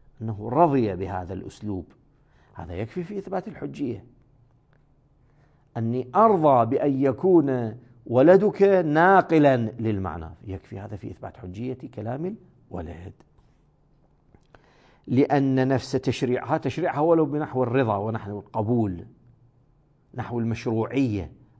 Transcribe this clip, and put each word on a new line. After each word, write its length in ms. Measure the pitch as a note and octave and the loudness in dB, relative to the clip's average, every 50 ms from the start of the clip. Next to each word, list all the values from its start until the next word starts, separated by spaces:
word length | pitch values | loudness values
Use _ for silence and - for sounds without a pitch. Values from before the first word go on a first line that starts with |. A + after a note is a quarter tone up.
| _ - _ - A2 | _ -20 _ -12 -10
أنه 260 | A2+ A2 G2 G#2 A2 | -10 -8 -8 -8 -4
رضي 480 | B2 D3+ F3 D#3 C#3 C3+ A2+ G#2 F#2 | 2 2 4 4 4 2 0 0 -2
بهذا 380 | F2 F#2 F2+ G2 F#2 F2+ E2+ F#2+ | -4 -6 -6 -6 -8 -8 -8 -10
الأسلوب، 500 | - - - - - - G#2 G2+ F#2 - - _ _ _ _ _ _ _ _ _ _ _ _ _ | -10 -12 -14 -16 -12 -10 -8 -8 -8 -10 -12 _ _ _ _ _ _ _ _ _ _ _ _ _
هذا 200 | - E2+ E2 F2 | -16 -14 -12 -10
يكفي 300 | F2 A2+ A2+ - F3+ E3+ | -10 -10 -8 -8 -10 -10
في 140 | E3 G#3 G3 | -10 -10 -12
إثبات 300 | - - - F#3 - A3 | -10 -8 -8 -8 -8 -10
الحجية. 560 | - - - C#3 C3+ - C#3+ A#2 A2+ - - - _ _ _ _ _ _ _ _ _ _ _ _ _ _ _ _ _ _ _ _ _ _ _ _ _ _ _ _ _ _ _ _ - | -12 -12 -12 -12 -10 -8 -8 -8 -8 -8 -14 -20 _ _ _ _ _ _ _ _ _ _ _ _ _ _ _ _ _ _ _ _ _ _ _ _ _ _ _ _ _ _ _ _ -6
أني 320 | A2+ A2+ A2+ A#2+ B2+ B2 B2 B2+ | -4 -2 -2 -2 -2 -4 0 2
أرضى 520 | F#3+ A3 A3+ G#3 E3+ D#3 D3+ C3+ A#2+ A2+ | 4 4 6 6 4 4 6 6 6 4
بأن 360 | A2+ - - - D3 C3+ C3 C#3 | 2 2 0 0 0 0 2 2
يكون 720 | C3+ - - - F#3+ F3+ E3 C#3+ C#3 C3 B2 A#2 A2 G#2+ - - - _ _ _ | 0 0 0 2 4 6 6 6 4 0 -2 -2 -4 -8 -10 -16 -20 _ _ _
ولدك 560 | - A#2 B2+ C#3 E3 F#3 F#3+ G#3 G#3 - - G3 G3+ G3 F#3 E3+ | 0 2 6 8 8 8 8 6 2 2 4 4 4 4 4 2
ناقلاً 720 | D3+ D3 D#3 E3+ F#3+ G3 F#3 E3+ - E3+ D#3 D3 C#3 C3 | 2 4 4 6 6 6 6 6 4 4 4 6 6 4
للمعنى، 720 | B2 A2+ A2 - - A2 A2 G#2 G2 F#2+ F2 D#2+ E2+ D#2+ D#2+ E2 - - | 4 0 -4 -6 -4 -4 -2 -2 -2 -4 -6 -8 -10 -12 -14 -16 -16 -14
يكفي 340 | G#2 F#2+ F2+ - _ G#2+ G2 | -12 -12 -12 -12 _ -16 -14
هذا 160 | G2+ G#2 G#2+ | -14 -14 -14
في 140 | F#2+ - - | -14 -14 -14
إثبات 260 | - - - F#2+ - | -14 -14 -16 -16 -16
حجية 420 | - - F2+ F2+ G2+ A#2+ C3 B2+ A#2+ - A#2 - | -14 -16 -14 -12 -10 -10 -10 -10 -10 -14 -14 -12
كلام 420 | - G#2 A2+ B2+ C#3+ E3 F#3 A3+ - - _ _ _ _ _ | -10 -10 -8 -8 -6 -8 -8 -10 -10 -14 _ _ _ _ _
الولد، 420 | - F2+ E2 D#2+ D2+ E2 F2+ G2 - _ _ _ _ _ _ _ _ _ _ _ _ _ _ _ _ _ _ _ _ _ _ _ _ _ _ _ - - _ _ _ _ _ _ _ _ _ | -14 -12 -12 -12 -14 -14 -16 -18 -18 _ _ _ _ _ _ _ _ _ _ _ _ _ _ _ _ _ _ _ _ _ _ _ _ _ _ _ -20 -20 _ _ _ _ _ _ _ _ _
لأن 600 | - - B2+ C#3+ - C#3+ C#3+ C#3 C3+ C3 C3 C3 C3 | -2 0 0 2 2 2 2 2 2 2 2 2 2
نفس 240 | C#3 B2 - - - | 0 -2 -2 -4 -4
تشريعها، 640 | B2+ - C#3 A#2+ - C#3+ B2 B2 - - A2+ D3+ D#3 | -4 -2 -2 -2 -2 -2 -2 -2 -2 -2 -2 -4 -2
تشريعها 420 | - C3+ - D#3+ E3 E3 - C#3+ | -2 -4 -4 -2 -4 -4 -2 0
ولو 240 | D3+ E3+ F3 D#3+ D#3 | 2 2 4 4 2
بنحو 380 | C3+ C#3+ D3 D3+ - - B2+ B2+ | 0 -2 -4 -6 -4 -2 -2 -2
الرضا 340 | A#2+ A#2 C3+ C3 A2 G#2 | 0 0 0 0 2 0
ونحو 420 | G2 G#2 A2+ A2 A2 - G2 G#2 G2+ | -2 -2 -4 -6 -6 -8 -10 -10 -12
القبول، 640 | - - - A2 G#2+ G#2+ B2 A#2 A2 G2 F2+ E2+ - - - _ _ _ _ _ _ _ _ _ _ _ _ _ _ _ _ _ _ _ - | -12 -8 -6 -4 -2 0 0 0 0 -2 -4 -6 -10 -16 -20 _ _ _ _ _ _ _ _ _ _ _ _ _ _ _ _ _ _ _ -12
نحو 240 | B2 A2 G2 A#2 A#2+ | -12 -10 -6 -6 -4
المشروعية، 920 | A2+ A2+ A2 A2 - B2+ A2+ A2+ A2 - - C#3 C#3 A#2+ G#2 G2 E2 D2 - - - _ _ _ | -4 -2 -4 -4 -4 -2 -2 -2 -2 -2 0 0 0 0 0 -2 -6 -8 -12 -18 -20 _ _ _